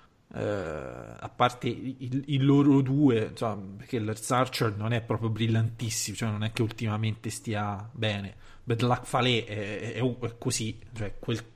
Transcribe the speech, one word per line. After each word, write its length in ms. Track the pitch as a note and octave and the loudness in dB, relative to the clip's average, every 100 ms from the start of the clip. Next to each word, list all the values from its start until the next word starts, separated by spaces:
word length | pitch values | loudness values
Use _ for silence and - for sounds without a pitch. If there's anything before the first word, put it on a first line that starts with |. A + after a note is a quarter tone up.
| _ _ _ | _ _ _
eh, 60 | - | -6
a 880 | G#2+ G2+ E2 D2+ C2 B1 A1 A1+ A2 | -2 -2 -4 -6 -8 -12 -14 -14 -8
parte 360 | - B2 - B2 | 2 2 2 -4
i, 300 | - C3 C3 | -4 -8 -8
i, 220 | B2 C3+ D3 | -4 -4 0
i 40 | C#3 | 2
loro 420 | C#3 C#3 C#3+ C#3 | 6 8 8 8
due, 500 | C3 C#3 C#3+ A2+ G#2+ - | 6 4 6 4 0 -2
cioè, 180 | A#2 G2+ F#2+ G2+ | -4 -4 -10 -14
perché 240 | A#2+ A#2+ | -4 -2
Lance 340 | G#2+ A2 - | -2 -4 0
Archer 400 | B2+ B2+ - A#2 G#2 | 2 2 2 0 0
non 160 | A2 | 0
è 100 | A#2+ | -2
proprio 260 | A2 A2 A2+ | 0 -2 -2
brillantissimo, 880 | G#2+ A2+ A2+ A2+ - A2+ - - G2 | 0 2 2 2 -2 -4 -4 -4 -4
cioè 140 | A#2 | -2
non 120 | G#2 | -2
è 100 | A2 | -2
che 100 | - | 0
ultimamente 680 | A2 - A2+ G#2+ A2 G#2+ A2+ | -2 0 -2 0 -2 -2 -6
stia 580 | - - G#2 G#2 G2 A2 | -8 -4 -4 -4 -6 -10
bene. 420 | - A2 G2+ G2 - - - | -4 -2 -2 -6 -12 -20 -12
Bad 180 | - A2+ | -4 0
Luck 220 | B2 A#2+ | 2 2
Fale 400 | - C3+ B2+ A#2 | 0 0 2 2
è, 360 | G#2 G#2 G2 G#2 | 0 -6 -6 -6
è, 120 | - | -6
è, 260 | - B2+ A#2+ | -2 -2 -2
è 160 | A#2 - | -6 -4
così, 400 | B2+ - A2+ - - | -4 -2 -4 -6 -12
cioè 220 | - G2+ - | -8 -8 -6
quel, 200 | - A2+ - | -4 -6 -6